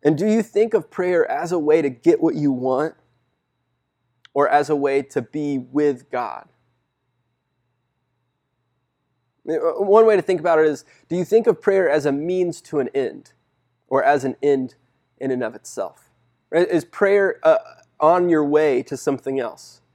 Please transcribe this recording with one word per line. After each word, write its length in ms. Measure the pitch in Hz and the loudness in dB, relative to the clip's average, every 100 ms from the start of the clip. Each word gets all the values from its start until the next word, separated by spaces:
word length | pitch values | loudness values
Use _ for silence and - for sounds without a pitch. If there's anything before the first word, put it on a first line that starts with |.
And 160 | 147 151 | 0 0
do 80 | 208 | 0
you 160 | 220 | 0
think 320 | 214 202 220 | 0 -2 0
of 160 | 220 156 | -2 -4
prayer 400 | - 180 180 - | -6 -2 0 -2
as 220 | 139 170 | -4 -4
a 60 | 175 | -4
way 240 | 151 160 | 2 2
to 80 | 143 | 2
get 300 | 123 170 160 | 0 0 2
what 140 | 165 | 0
you 160 | 160 147 | 0 -2
want 440 | 127 127 131 160 - _ _ _ _ _ _ _ _ _ _ _ _ - | -2 -2 -2 -4 -8 _ _ _ _ _ _ _ _ _ _ _ _ -8
or 140 | 139 143 | -2 2
as 220 | 143 143 | 2 0
a 60 | 147 | -2
way 260 | 139 135 | 0 -2
to 200 | 139 143 | -2 -8
be 360 | 117 156 147 139 | -8 -8 -6 -6
with 520 | 127 135 147 123 _ | -4 0 0 -2 _
God? 380 | 127 113 62 - _ _ _ _ _ _ _ _ _ _ _ _ _ _ _ _ _ _ _ _ _ _ _ _ _ _ _ _ _ - | -8 -6 -10 -18 _ _ _ _ _ _ _ _ _ _ _ _ _ _ _ _ _ _ _ _ _ _ _ _ _ _ _ _ _ -6
Uh, 80 | 160 165 165 | -2 -2 -2
one 240 | 196 208 220 | 2 6 6
way 100 | 208 | 2
to 60 | |
think 180 | 165 180 | 0 -4
about 180 | 165 156 | 0 2
it 80 | 156 | 2
is, 180 | 143 - _ _ | 0 -12 _ _
do 80 | 175 | -6
you 80 | |
think 220 | 180 220 233 | 0 2 2
of 140 | 180 | 0
prayer 280 | - 196 170 | 0 0 2
as 180 | 151 143 | 0 0
a 60 | |
means 480 | 139 160 185 180 165 | -2 -4 -2 -4 -6
to 180 | - 151 | -8 -4
an 80 | 127 | -2
end 380 | 139 123 - _ _ _ _ _ _ _ | -2 -4 -8 _ _ _ _ _ _ _
or 140 | 131 | 0
as 220 | 135 143 | 2 0
an 120 | 131 - | -2 -2
end 320 | 143 139 127 _ _ _ _ _ | 0 0 -2 _ _ _ _ _
in 120 | 135 | -6
and 120 | 127 | -4
of 100 | 117 | -6
itself? 560 | 117 - - 95 _ _ _ _ _ _ | -10 -16 -10 -10 _ _ _ _ _ _
Right? 180 | 160 180 | -2 0
Is 160 | 170 | -2
prayer, 540 | - - 202 202 196 - | -4 -2 2 2 0 0
uh, 160 | 160 151 - - _ _ | 2 0 -2 -20 _ _
on 280 | 156 180 175 | 2 4 2
your 160 | 160 | 2
way 380 | 147 151 151 127 | 2 2 2 0
to 120 | 135 131 | -4 -6
something 420 | - 139 - 135 | -4 -4 -4 -6
else? 420 | 113 - - _ _ | -6 -10 -20 _ _